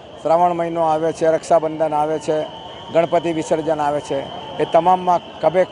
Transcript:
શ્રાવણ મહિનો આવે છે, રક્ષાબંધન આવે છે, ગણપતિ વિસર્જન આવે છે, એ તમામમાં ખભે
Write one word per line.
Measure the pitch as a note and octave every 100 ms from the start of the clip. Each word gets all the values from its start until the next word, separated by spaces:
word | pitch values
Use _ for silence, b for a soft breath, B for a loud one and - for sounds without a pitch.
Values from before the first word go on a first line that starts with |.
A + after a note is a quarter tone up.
| - -
શ્રાવણ | D3+ E3 F3
મહિનો | E3+ E3+ E3+
આવે | D#3+ D#3 D#3+
છે, | D#3 D#3+
રક્ષાબંધન | D#3+ - E3+ D#3 D#3 D#3+
આવે | D3+ D3+ D#3
છે, | D#3 D#3 D#3 - - - -
ગણપતિ | D#3 E3+ E3+ E3
વિસર્જન | D#3+ D#3 D#3+ D3+ D3+
આવે | D3 D3
છે, | - C#3 C#3 - - -
એ | D3+
તમામમાં | E3+ E3+ F#3 F3+ F3 - -
ખભે | D#3 F3+ F3+